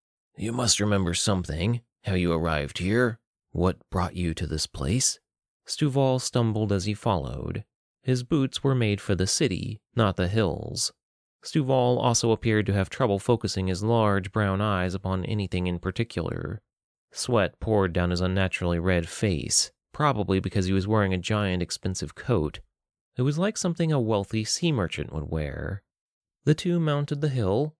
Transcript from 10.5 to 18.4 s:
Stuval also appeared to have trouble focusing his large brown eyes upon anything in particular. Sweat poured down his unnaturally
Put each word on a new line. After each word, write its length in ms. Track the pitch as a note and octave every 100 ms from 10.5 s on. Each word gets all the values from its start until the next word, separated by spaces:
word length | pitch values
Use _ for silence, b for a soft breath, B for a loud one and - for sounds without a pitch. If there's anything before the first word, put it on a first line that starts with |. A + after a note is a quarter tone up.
| - - - - - _ _ _ _
Stuval 560 | - D#3+ C3 C3 B2 B2
also 340 | B2 A2+ A#2
appeared 340 | A2 A#2 G#2+ G2
to 80 |
have 160 | G2 F#2
trouble 300 | - B2 G2
focusing 480 | - A2+ G2 F#2+ F#2+
his 160 | F#2
large 480 | G#2+ A#2 G#2+ G2 F#2+
brown 280 | A2 G2+ F#2+
eyes 340 | G#2+ F#2+ F2+
upon 300 | F#2+ F#2+ F#2 -
anything 420 | G#2+ F#2+ F2+ F2+
in 120 | F2
particular. 840 | F#2 G#2 A2+ F2+ E2+ E2+ E2 G#2+ _ _ _ _ _
Sweat 480 | - - A#2 F2+ -
poured 340 | A2+ G#2+ F#2
down 160 | F2 F2
his 120 | F2+
unnaturally 580 | F#2 F#2+